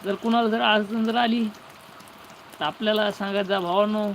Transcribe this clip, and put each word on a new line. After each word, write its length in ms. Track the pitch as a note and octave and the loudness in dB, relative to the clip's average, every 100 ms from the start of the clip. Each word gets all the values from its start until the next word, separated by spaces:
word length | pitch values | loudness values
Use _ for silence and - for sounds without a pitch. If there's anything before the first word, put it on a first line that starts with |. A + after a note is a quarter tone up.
जर 120 | F#3+ G3+ | -4 -2
कुणाला 340 | A3+ A#3 A3+ | 0 2 2
जर 120 | A3+ | 2
अडचण 420 | A#3+ G#3+ G3+ A3+ | 2 2 2 -2
जर 120 | A3 A3+ | 0 2
आली 320 | A#3+ A#3 G#3+ - - - - - - - - - - - | 2 2 -2 -6 -20 -20 -20 -20 -20 -20 -20 -20 -20 -6
तर 60 | D3+ | -6
आपल्याला 460 | - G#3+ G#3+ G#3 | -2 -2 0 0
सांगत 340 | G3 G3 G3+ G3 | -2 -4 -2 0
जा 140 | G3 | -2
भावांनो. 520 | F3 F#3 G#3 G#3+ G#3 | 0 2 2 0 -2